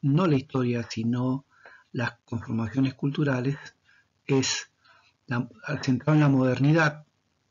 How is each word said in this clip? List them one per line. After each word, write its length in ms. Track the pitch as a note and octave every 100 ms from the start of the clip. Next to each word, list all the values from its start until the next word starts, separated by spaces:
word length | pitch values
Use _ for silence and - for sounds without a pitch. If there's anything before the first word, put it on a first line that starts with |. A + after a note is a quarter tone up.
no 260 | C#3 D3+ F3+
la 100 | C3+
historia, 500 | - C3 B2 A#2+ A2+
sino 560 | A2+ A2+ B2 B2+ C3+ _ _ - - _
las 220 | B2+ A#2 -
conformaciones 680 | _ A2+ B2+ A2+ A2+ C3+ C3+
culturales, 640 | - C#3+ C#3+ D3 B2 C3 D3 - _ _ _ _ _ -
es 440 | C3+ B2+ - - _ _ _ _ _ -
la, 220 | B2 B2+ - - D3
centrado 320 | - B2 D3+
en 60 | D3+
la 80 | D3
modernidad, 760 | C3+ C3 B2 C#3+ E3 D3+ - - _ _ _ _